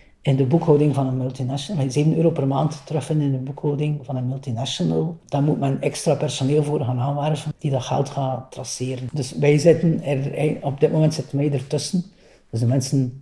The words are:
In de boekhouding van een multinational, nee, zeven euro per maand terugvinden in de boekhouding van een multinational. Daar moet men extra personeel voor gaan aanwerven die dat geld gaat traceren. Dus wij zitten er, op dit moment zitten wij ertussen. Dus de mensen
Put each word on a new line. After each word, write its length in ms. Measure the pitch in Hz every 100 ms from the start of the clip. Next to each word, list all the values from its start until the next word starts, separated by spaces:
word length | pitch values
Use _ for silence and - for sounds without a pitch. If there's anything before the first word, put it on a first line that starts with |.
| - _
In 140 | - 135
de 100 | 127
boekhouding 480 | 160 - 147 151 131
van 120 | 131
een 100 | 131
multinational, 640 | 127 135 127 139 - 185
nee, 100 | 135
zeven 240 | 143 156 160
euro 120 | 165
per 160 | - 135
maand 340 | 139 151 - -
terugvinden 400 | 156 - 156 143
in 40 |
de 60 | 131
boekhouding 680 | 131 139 151 143 151 147 -
van 100 | 131
een 120 | 123
multinational. 880 | 135 127 110 135 - 170 165 160 170 -
Daar 160 | 143
moet 160 | 147 -
men 220 | 139 135
extra 340 | 143 - 170 143
personeel 480 | 151 - 131 151
voor 180 | 147 147
gaan 180 | 120 127
aanwerven 540 | 135 143 147 156 151 -
die 140 | 151
dat 120 | 135
geld 260 | - 139 131
gaat 420 | - 131 127 -
traceren. 580 | - 120 - 127 127 127
Dus 180 | 151 127
wij 260 | - 147 147
zitten 460 | 170 160 170 160
er, 540 | - 135 139 - 147 -
op 180 | 139 139
dit 120 | 156
moment 220 | 156 156
zitten 240 | 156 - 139
wij 140 | 147
ertussen. 520 | 143 - 151 - 180 - - _ _ _
Dus 100 | 113
de 60 | 117
mensen 520 | 135 139 139 127 -